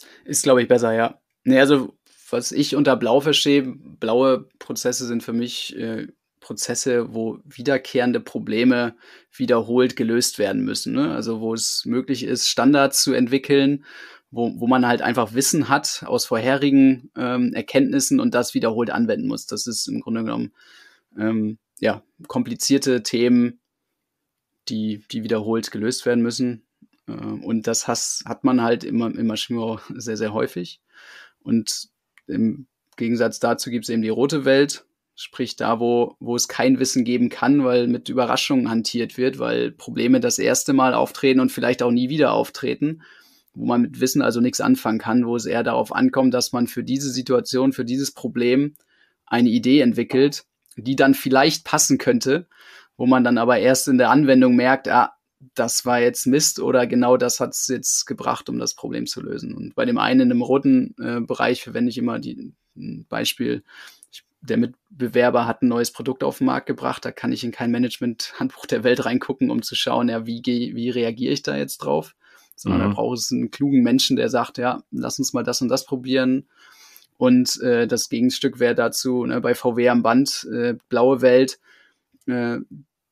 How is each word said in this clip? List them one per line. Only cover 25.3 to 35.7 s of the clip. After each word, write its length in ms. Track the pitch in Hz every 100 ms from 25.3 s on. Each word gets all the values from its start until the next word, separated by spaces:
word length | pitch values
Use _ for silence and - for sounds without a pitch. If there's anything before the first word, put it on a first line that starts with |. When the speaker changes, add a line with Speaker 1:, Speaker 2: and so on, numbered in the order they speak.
| 110 104 113 -
Speaker 1:
gelöst 340 | 110 110 123 123
werden 160 | 120
müssen. 420 | 117 117 123 117 _ _ _ _ -
Äh, 60 |
und 540 | 110 110 107 110 113 113
das 200 | 113 -
has-, 340 | 120 - - -
hat 180 | -
man 180 | 135 127
halt 220 | 117 120
immer, 240 | - 113 113
im 200 | - 113
Maschinenbau 520 | 110 - 117 113 110 - 104
sehr, 220 | 113 110
sehr 160 | 107
häufig. 480 | 110 120 - - - _ _ - - - _
Und 460 | - 113 110 - - _ _ _ -
im 400 | 143 113 147 127 _ _ -
Gegensatz 420 | 117 117 113 -
dazu 300 | 117 120 -
gibt's 180 | 120 107
eben 140 | 117
die 80 | 110
rote 340 | 107 139 156
Welt, 400 | 131 135 143 - _ _ _ -
sprich 400 | - - 120 -
da, 240 | 113